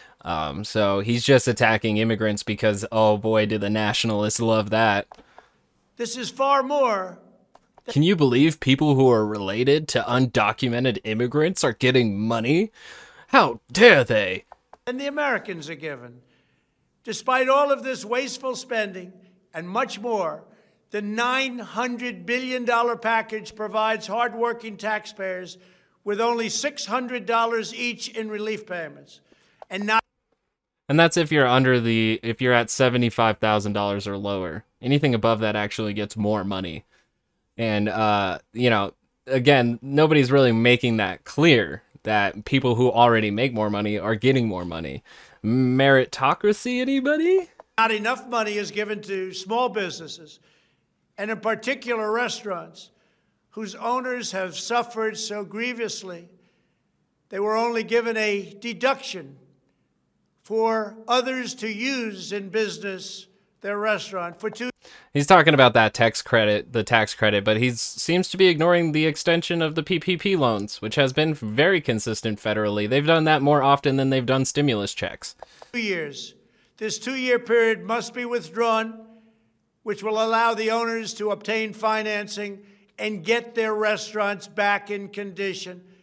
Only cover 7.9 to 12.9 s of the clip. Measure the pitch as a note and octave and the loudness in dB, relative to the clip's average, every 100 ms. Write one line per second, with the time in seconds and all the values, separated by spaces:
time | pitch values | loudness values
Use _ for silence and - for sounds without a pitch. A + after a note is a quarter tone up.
7.9 | C#3 E3 F#3+ C#3 A#2+ D#3 D3 C3 C3+ D3+ | 2 4 4 4 4 2 2 2 4 4
8.9 | C3 C3 A#2 G#2+ G#2+ F#2+ G#2+ C3 D3+ D#3 | 6 6 4 2 -2 -4 0 2 2 0
9.9 | B2 G#2+ B2 B2+ A#2+ G#2 A2 B2+ A#2 C3 | -4 0 0 2 2 0 0 -2 0 -2
10.9 | G#2 A2 A2 B2 C#3+ D#3+ F#3 C#3+ A2 B2+ | -2 -4 -4 -2 0 0 0 -2 0 2
11.9 | B2+ A2+ G2+ A2 A#2 A#2 E3 A3 - - | 4 2 0 -2 -2 0 0 0 -6 -20